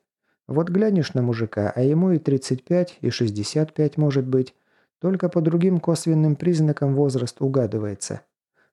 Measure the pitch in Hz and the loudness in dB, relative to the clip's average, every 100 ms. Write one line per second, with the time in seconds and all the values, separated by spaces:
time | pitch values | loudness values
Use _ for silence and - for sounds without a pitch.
0 | _ _ _ _ - 139 170 180 214 190 | _ _ _ _ -6 -2 0 0 2 2
1 | 135 131 123 113 110 - 101 120 131 156 | 0 0 -2 -2 -4 -2 -2 0 2 2
2 | 190 160 143 135 - 127 - 175 175 - | 2 2 0 -2 -2 -6 0 0 0 -4
3 | 120 - 117 104 104 151 156 - 151 156 | -6 -2 -2 -2 -4 -2 -2 0 -2 2
4 | 151 135 131 131 131 _ _ _ _ - | 0 0 0 0 0 _ _ _ _ -6
5 | 180 185 175 175 160 170 185 175 170 160 | -4 -2 -2 0 0 2 2 2 0 -2
6 | 165 156 156 143 175 165 151 147 139 139 | 0 2 2 2 0 2 2 2 0 2
7 | 143 127 123 - 135 135 113 110 104 98 | 2 0 -4 -4 -2 0 0 -2 -6 -8
8 | - 104 _ _ _ _ _ | -10 -12 _ _ _ _ _